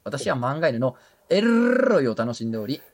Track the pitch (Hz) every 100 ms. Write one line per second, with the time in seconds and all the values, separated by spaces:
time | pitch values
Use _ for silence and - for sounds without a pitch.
0 | - 135 - 139 120 151 160 117 127 -
1 | _ _ _ 185 226 233 240 254 240 196
2 | 127 107 117 117 113 113 107 147 -